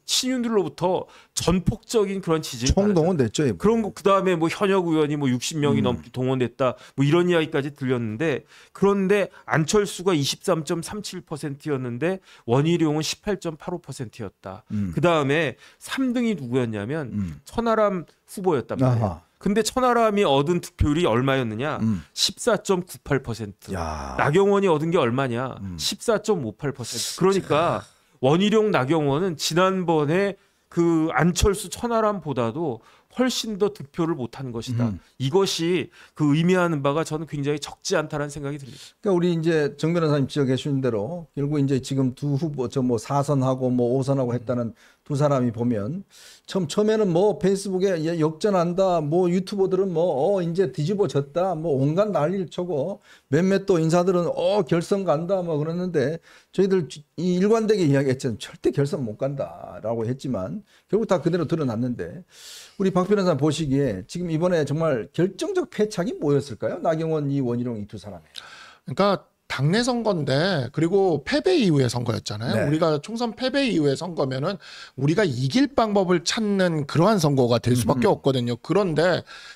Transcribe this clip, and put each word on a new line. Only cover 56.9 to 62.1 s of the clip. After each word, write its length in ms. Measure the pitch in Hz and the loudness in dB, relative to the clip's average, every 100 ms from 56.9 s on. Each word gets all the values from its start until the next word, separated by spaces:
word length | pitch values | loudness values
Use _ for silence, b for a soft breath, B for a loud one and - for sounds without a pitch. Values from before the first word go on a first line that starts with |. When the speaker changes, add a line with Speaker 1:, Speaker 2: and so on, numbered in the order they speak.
| - - - | -8 -18 -4
Speaker 2:
이 180 | 175 180 | 0 2
일관되게 500 | 196 226 220 214 165 | 4 4 4 2 4
이야기했잖아요. 540 | 139 135 127 139 104 | 4 2 0 -2 -6
절대 320 | - - - | -10 -2 -2
결선 340 | - 143 170 120 | 0 -2 -2 -6
못 120 | 110 | -4
간다라고 920 | 139 143 90 85 - 92 107 117 110 | -4 -4 -8 -10 -16 -10 -6 -4 -4
했지만 560 | 135 143 110 92 190 - b b | -4 -4 -4 -4 -8 -12 b b
결국 160 | 202 220 | -2 0
다 140 | 185 | 0
그대로 240 | 165 175 151 | 0 -2 -2
드러났는데 800 | 165 139 110 127 120 85 | -2 -2 -2 -4 -4 -8